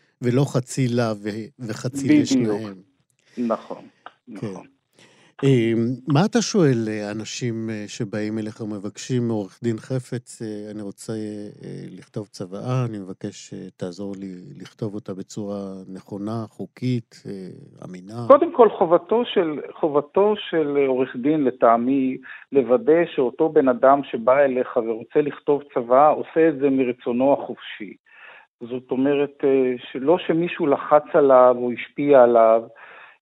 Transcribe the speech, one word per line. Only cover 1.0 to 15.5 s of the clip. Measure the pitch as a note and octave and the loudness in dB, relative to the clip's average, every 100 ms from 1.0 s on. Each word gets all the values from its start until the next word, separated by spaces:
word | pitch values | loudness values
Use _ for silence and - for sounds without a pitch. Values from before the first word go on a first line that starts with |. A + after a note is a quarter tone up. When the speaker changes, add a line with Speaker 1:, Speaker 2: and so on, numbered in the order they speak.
| A2+ G#2+ | -2 -2
Speaker 1:
ו-, | G#2 G#2+ G#2+ _ A2+ | -6 -8 -10 _ -12
וחצי | G#2+ B2 C#3 | -8 -8 -6
Speaker 2:
בדיוק. | C#3 D3+ | 2 2
Speaker 1:
לשניהם. | B2+ C3 A2+ G#2 G#2+ F#2+ - _ _ _ _ - | 4 2 2 -2 -6 -14 -20 _ _ _ _ -6
Speaker 2:
נכון, | A#2+ G#2+ - - - _ - _ _ G2 | -2 -4 -6 -16 -16 _ -20 _ _ -12
Speaker 1:
כן. | G#2+ | -10
Speaker 2:
נכון. | F2+ - _ _ _ _ _ _ - | -10 -16 _ _ _ _ _ _ -2
Speaker 1:
אה, | C#3 C3 A2+ A2+ A#2 C3 - | 2 4 4 0 0 -4 0
מה | C#3+ G#3 | 2 2
אתה | A#3 | 0
שואל, | - G#3+ D3+ A#2 A2 | 0 2 4 2 -2
אה, | G#2+ G#2 | -4 -6
אנשים, | G#2 G#2+ - B2 A2+ A2+ | -6 -8 -6 -6 -6 -6
אה, | G#2+ G2+ | -8 -10
שבאים | - A2 G#2+ G#2+ A2 | -8 -8 -4 -4 -4
אליך | G#2+ G#2+ | -6 -8
ומבקשים | G#2+ G#2 G2+ - - B2+ A#2+ | -10 -8 -10 -12 -4 -2 0
מעורך | A2 F#2+ - | -2 -6 -6
דין | A#2+ A2 | -6 -6
חפץ, | - C3 - B2 - - | -4 -8 -6 -12 -12 -14
אה, | A2+ G#2 G#2 | -10 -10 -12
"אני | G#2+ | -12
רוצה, | G2+ - - | -12 -14 -10
אה, | A2 G#2+ G#2 G#2 - | -8 -8 -10 -14 -16
אה, | F#2+ F#2 F#2 F2+ | -16 -14 -14 -18
לכתוב | - A2+ G#2 | -14 -14 -12
צוואה, | - F#2+ G2 A#2+ B2+ A#2+ | -12 -12 -10 -4 -4 -4
אני | G#2+ | -6
מבקש | F#2+ F#2 G#2 - - | -12 -12 -12 -12 -16
שתעזור | G2 F#2 - F#2 F2 G2+ G2 | -16 -16 -12 -12 -10 -12 -10
לי | G2 F2+ F#2 C#3 | -12 -14 -18 -18
לכתוב | - - A2 | -20 -10 -10
אותה | G2+ - | -10 -12
בצורה | F#2+ G2+ - G2+ | -12 -12 -10 -10